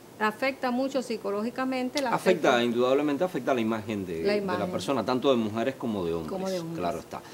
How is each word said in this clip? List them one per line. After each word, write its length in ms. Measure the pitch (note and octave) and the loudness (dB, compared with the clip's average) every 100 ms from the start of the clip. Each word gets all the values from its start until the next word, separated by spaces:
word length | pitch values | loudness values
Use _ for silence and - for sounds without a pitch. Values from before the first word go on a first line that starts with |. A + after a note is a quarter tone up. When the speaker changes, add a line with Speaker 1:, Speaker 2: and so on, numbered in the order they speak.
| - - | -18 -2
Speaker 1:
afecta 480 | G#3+ G#3+ C4+ C4+ B3+ | -2 0 -2 -2 -2
mucho 300 | B3 C4+ C4+ | 0 0 -2
psicológicamente. 1000 | A#3+ A3 G3+ G3+ A3 A#3+ C4 C4 B3+ D4 | -2 -4 -2 -2 -2 -2 -2 -2 -2 -2
La 80 | C4+ | 0
Speaker 2:
Afecta, 400 | - - F3+ D3 | 2 4 4 4
Speaker 1:
afecta 140 | B2 | 4
Speaker 2:
indudablemente 600 | A#2+ A#2 B2+ C3+ D3 C#3 | 4 4 4 4 2 0
afecta 300 | F#3 D#3 B2+ | 0 0 0
la 80 | B2+ | 2
imagen 420 | A2 A2+ G#2+ G#2 | 2 0 -2 -4
de, 120 | F#2 E2 | -4 -2
Speaker 1:
La 20 | |
Speaker 2:
de 60 | B2+ | 0
la 100 | G#3 | 0
Speaker 1:
imagen. 340 | - - - | 0 -2 -2
Speaker 2:
persona, 320 | - E3 C3 G#2+ | -2 0 0 2
tanto 240 | B2+ C#3+ | 2 4
de 60 | B2 | 4
mujeres 360 | G#2+ A2 A#2+ C3 | 2 0 -2 -2
como 280 | B2+ G#2 | -4 -2
de 80 | E2+ | 0
hombres. 180 | E2 D#2+ | -2 -2
Speaker 1:
Como 200 | F#3 F#3+ | -4 -4
de 100 | F#3 | -4
hombres. 180 | E3 E3 | -4 -4
Speaker 2:
Claro 200 | F2 E2 | -4 -4
está. 240 | - - - | -8 -12 -14